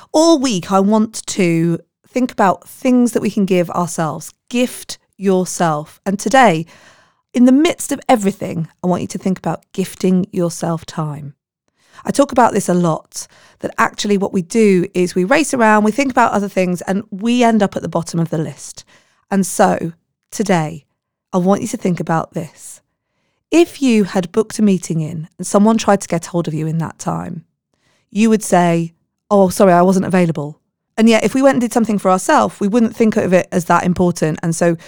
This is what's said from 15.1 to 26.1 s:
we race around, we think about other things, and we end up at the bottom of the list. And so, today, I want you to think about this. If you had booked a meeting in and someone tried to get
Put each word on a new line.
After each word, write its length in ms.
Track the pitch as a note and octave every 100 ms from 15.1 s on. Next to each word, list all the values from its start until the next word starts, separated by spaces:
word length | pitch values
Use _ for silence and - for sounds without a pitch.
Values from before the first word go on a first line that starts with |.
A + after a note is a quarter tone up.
| -
we 80 |
race 280 | F#3 C#4+ D4
around, 320 | C4 A3 G#3+
we 80 | G#3+
think 200 | G#3+ C#4
about 220 | B3+ A#3
other 140 | G#3+ G3+
things, 360 | G3 F3+ F3
and 220 | - F#3+ -
we 340 | F#3 A3+ B3
end 200 | A#3 A3+
up 120 | G3 -
at 60 |
the 80 | E3+
bottom 300 | E3+ E3 E3+
of 100 | E3
the 80 | D#3
list. 480 | D3 C#3+ - - - _ _ _ _
And 140 | G3+ F#3
so, 480 | - F#3+ F3+ E3 - _ _ _
today, 560 | - G#3 F3+ D3+ D#3+ _ _ _ _ _
I 60 | F#3+
want 240 | F3+ G3
you 60 | A#3+
to 100 | B3
think 220 | G3 E3+
about 340 | D#3+ E3 -
this. 480 | - E3 _ - - _ _ _ _ _ _ _
If 280 | D#4 E4+ -
you 260 | C4 A3+ F#3+
had 260 | G3 F3+
booked 260 | - A3 -
a 60 |
meeting 380 | G#3+ F#3 - E3
in 280 | D#3 E3 D#3 _
and 80 | F#3
someone 320 | G3+ G#3 A3+
tried 240 | - G3+
to 60 |
get 180 | -